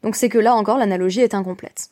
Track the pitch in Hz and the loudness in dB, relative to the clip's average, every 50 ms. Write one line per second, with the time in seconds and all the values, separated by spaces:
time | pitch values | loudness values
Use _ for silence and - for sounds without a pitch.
0 | - 214 214 - - 240 - 233 208 226 247 226 208 202 220 277 240 202 190 180 | -6 -6 -4 0 -2 0 2 2 2 4 2 2 2 2 2 2 2 0 0 0
1 | 185 185 180 220 254 226 - 202 190 185 185 190 - - _ - - - | -2 -2 0 2 0 0 0 -2 -4 -6 -8 -10 -12 -16 _ -14 -16 -16